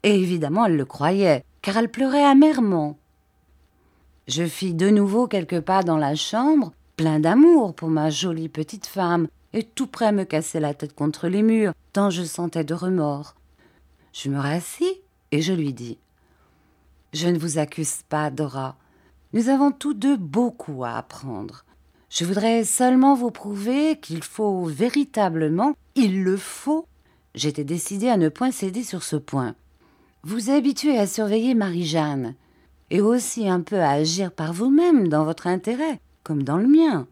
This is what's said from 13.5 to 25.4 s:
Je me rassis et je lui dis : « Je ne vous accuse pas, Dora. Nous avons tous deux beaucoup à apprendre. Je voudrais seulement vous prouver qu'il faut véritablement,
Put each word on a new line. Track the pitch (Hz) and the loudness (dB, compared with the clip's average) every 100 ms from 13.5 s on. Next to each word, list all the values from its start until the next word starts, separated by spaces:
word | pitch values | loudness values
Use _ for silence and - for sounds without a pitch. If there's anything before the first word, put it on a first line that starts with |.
| _ _ _ _ _ _ | _ _ _ _ _ _
Je | - 135 | -10 -6
me | 139 | -4
rassis | 139 165 170 - 349 381 _ _ _ | -2 -4 -6 -4 -4 -4 _ _ _
et | 147 | -2
je | 160 | 0
lui | 185 147 | -2 -4
dis : « | 120 120 110 _ _ _ _ _ _ _ _ _ _ _ | -6 -12 -14 _ _ _ _ _ _ _ _ _ _ _
Je | 151 170 | -4 -2
ne | 175 | -2
vous | 165 151 | -2 -4
accuse | 151 - 156 - - | -4 -4 -6 -8 -6
pas, | 151 151 | -4 -4
Dora. | 135 147 135 135 - _ _ _ _ _ | -4 -6 -6 -10 -12 _ _ _ _ _
Nous | 220 233 | -2 2
avons | 269 285 | 4 2
tous | 277 294 220 | 0 -4 -2
deux | 262 277 | 0 0
beaucoup | 165 156 247 - - 135 | -2 0 -2 -2 -12 -8
à | 123 113 | -6 -8
apprendre. | - - 135 110 107 - _ _ _ _ _ | -10 -14 -12 -10 -10 -14 _ _ _ _ _
Je | - 175 | -4 -2
voudrais | 196 220 233 | 0 2 0
seulement | 220 - 254 254 269 277 | 0 0 4 6 6 4
vous | 240 | 0
prouver | - 208 202 208 269 302 302 | -6 -10 -8 -2 0 0 -2
qu'il | - 160 | -6 -10
faut | - - 214 190 175 | -10 -4 -2 -2 -4
véritablement, | 143 233 294 285 - 190 160 | -2 0 0 -2 0 0 2